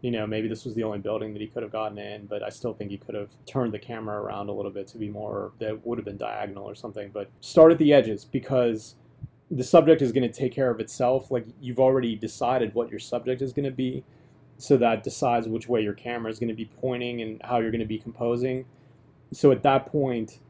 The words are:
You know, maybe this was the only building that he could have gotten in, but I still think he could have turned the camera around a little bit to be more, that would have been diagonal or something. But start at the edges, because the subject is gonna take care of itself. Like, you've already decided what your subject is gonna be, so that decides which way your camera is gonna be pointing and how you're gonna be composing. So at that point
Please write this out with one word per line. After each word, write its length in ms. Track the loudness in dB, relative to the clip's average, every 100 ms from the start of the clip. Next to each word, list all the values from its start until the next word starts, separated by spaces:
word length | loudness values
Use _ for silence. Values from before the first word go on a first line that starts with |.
You 80 | -4
know, 160 | -4 -2
maybe 220 | -2 -2
this 180 | -4 -6
was 80 |
the 100 | -4
only 140 | -4 -4
building 360 | -4 -4 -6
that 80 | -8
he 60 | -10
could 140 | -8
have 100 | -8
gotten 280 | -6 -6 -8
in, 260 | -12 -14 -10
but 160 | -8
I 80 | -8
still 240 | -6 -8
think 160 | -6 -10
he 80 | -10
could 160 | -10
have 160 | -10 -10 -14 -6
turned 260 | -4 -2
the 60 | -4
camera 420 | -10 -10 -8 -8
around 300 | -8 -8 -8
a 20 |
little 200 | -6 -6
bit 160 | -8 -12
to 100 | -10
be 120 | -10
more, 420 | -8 -8 -8 -8 -8
that 260 | -8 -8 -6
would 140 | -6
have 60 | -8
been 120 | -8
diagonal 460 | -8 -6 -8 -10
or 100 | -12
something. 380 | -12 -12 -10 -10
But 160 | -10 -10 -8
start 320 | 2 10 10
at 60 | 10
the 160 | 8
edges, 320 | 8 6 -2 -4
because 680 | -6 0 0 2 0 -8 -14 -20 _ -20 _ _
the 120 | -4
subject 380 | 6 8 8 6
is 100 | 6
gonna 180 | 2 0
take 240 | -2 -4
care 180 | 0 0
of 80 | 0
itself. 500 | -6 0 2 2 0
Like, 160 | -6 -6 -14
you've 180 | -8 4
already 380 | 4 4 0 -4
decided 580 | -8 -4 0 0 0
what 160 | -2 -4
your 80 | -8
subject 460 | -6 -6 -4 -4
is 100 | -4
gonna 160 | -4 -4
be, 340 | -2 -4 -4 -12 -20 -20 -20 _ -10
so 180 | 2 4
that 260 | 4 2
decides 440 | -4 -2 0 0 0
which 220 | -6 -2
way 120 | 0
your 100 | 0
camera 380 | -4 -8 -6 -6
is 80 | -6
gonna 160 | -6 -6
be 160 | -10 -6
pointing 420 | -6 -4 -4 -6
and 180 | -8 -10
how 160 | -2 0
you're 100 | 0
gonna 160 | -2 -4
be 140 | -6
composing. 680 | -8 -4 -2 0 -2 -4 -8 -20 -20 -20 -20 _ _
So 180 | 4 6
at 100 | 6
that 240 | 4 2 0
point 540 | -2 -2 -2 -6 -10